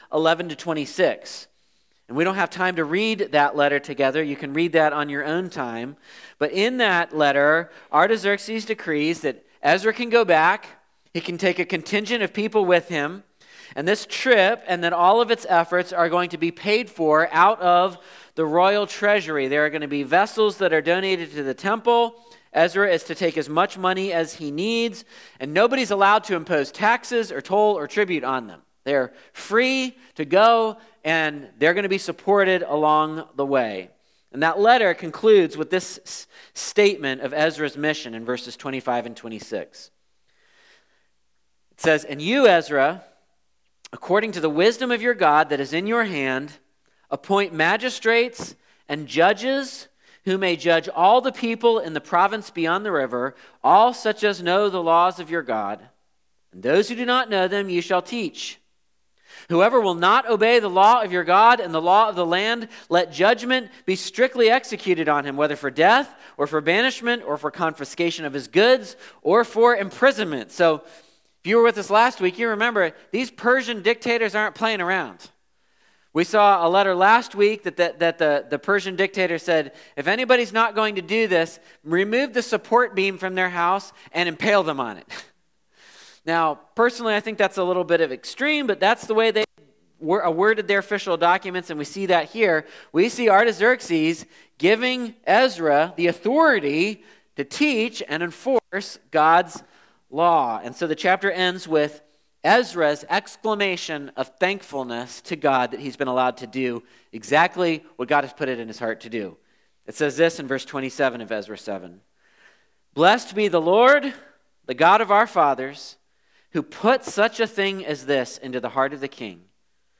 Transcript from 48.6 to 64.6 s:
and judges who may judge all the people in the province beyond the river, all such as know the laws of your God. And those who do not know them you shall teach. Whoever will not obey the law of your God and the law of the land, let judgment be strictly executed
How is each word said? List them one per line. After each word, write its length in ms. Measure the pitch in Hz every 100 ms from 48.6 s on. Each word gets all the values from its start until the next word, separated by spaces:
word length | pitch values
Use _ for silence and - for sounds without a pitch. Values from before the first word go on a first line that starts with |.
| _ _ -
and 200 | 147 139
judges 800 | 147 175 202 247 269 262 - - _ _ _
who 140 | 190 190
may 180 | 190 165
judge 320 | 156 165 170
all 320 | 160 185 247
the 100 | 262
people 500 | - 226 226 233 220
in 120 | 165
the 80 | 156
province 480 | - 175 190 214 -
beyond 340 | 170 165 185
the 80 | 208
river, 440 | 160 131 123 131 - - _
all 300 | 135 185 240
such 320 | 240 220 214
as 180 | 208 180
know 280 | 175 190 208
the 120 | 185
laws 380 | 165 165 180 180
of 80 | 160
your 140 | 165
God. 440 | 127 110 101 107 117 _ _ _ _ _ _
And 120 | 90
those 260 | 117 175 208
who 60 |
do 100 | 240
not 240 | 247 254 233
know 180 | 202 185
them 220 | 202 196
you 140 | 175
shall 180 | 170 180
teach. 580 | 180 240 175 - - - _ _ _ _ _ _ _ - -
Whoever 280 | 170 208 247
will 160 | 202
not 320 | 170 180 240 233
obey 340 | 214 220 240
the 100 | 208
law 320 | 185 202 240
of 100 | 208
your 120 | 180
God 360 | 165 185 226 247
and 140 | 180
the 80 | 160
law 260 | 170 202 220
of 80 | 180
the 80 |
land, 440 | 170 180 214 233 220 - -
let 240 | 170 175
judgment 560 | 143 196 233 240 254 214 -
be 120 | - 185
strictly 520 | - - 254 254 220
executed 600 | 254